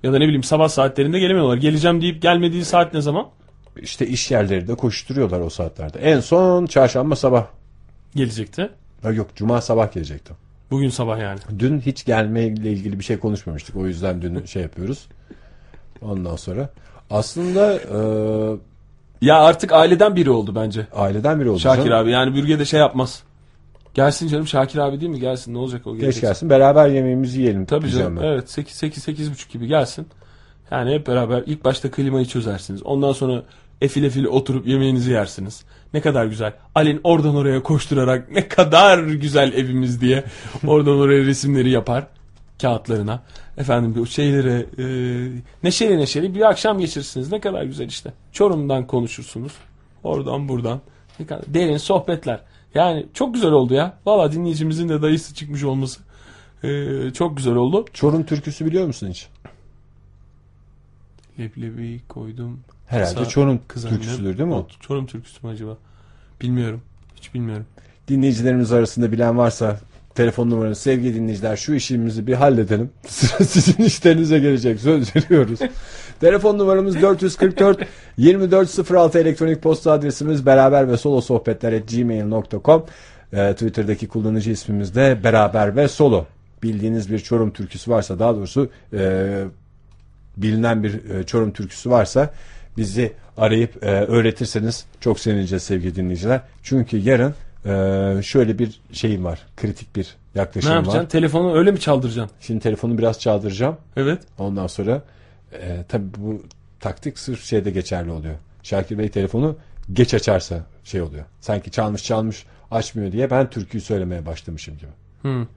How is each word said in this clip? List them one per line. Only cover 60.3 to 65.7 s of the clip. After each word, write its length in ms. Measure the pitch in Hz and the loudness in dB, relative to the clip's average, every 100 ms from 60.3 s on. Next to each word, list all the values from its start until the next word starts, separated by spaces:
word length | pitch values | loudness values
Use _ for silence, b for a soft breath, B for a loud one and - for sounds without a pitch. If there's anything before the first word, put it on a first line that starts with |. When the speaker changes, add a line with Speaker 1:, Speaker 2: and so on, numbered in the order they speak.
| _ _ _ _ _ _ _ - _ _ - | _ _ _ _ _ _ _ -20 _ _ -14
Speaker 1:
"Leblebi 600 | 113 117 117 117 117 117 - | -14 -12 -14 -12 -12 -14 -16
koydum. 520 | - 113 117 120 127 - - - | -16 -14 -12 -12 -14 -20 -20 -6
Speaker 2:
Herhalde 280 | 120 90 | -2 -2
Speaker 1:
Kısa 140 | 87 120 | -2 -2
Speaker 2:
Çorum 320 | 139 143 123 - | 0 2 0 -4
Speaker 1:
kız 160 | 127 | -12
Speaker 2:
türküsüdür 400 | 113 110 110 123 | -4 -4 -4 -6
Speaker 1:
annem." 140 | 98 95 | -6 -4
Speaker 2:
değil 100 | 165 | -4
mi 60 | |
o? 40 | 147 | -4
Speaker 1:
O 80 | - - | -8 -16
Çorum 260 | - 139 131 | -8 -8 -8
türküsü 400 | - 120 - 117 | -14 -18 -18 -14
mü 60 | |
acaba? 240 | 110 110 | -12 -14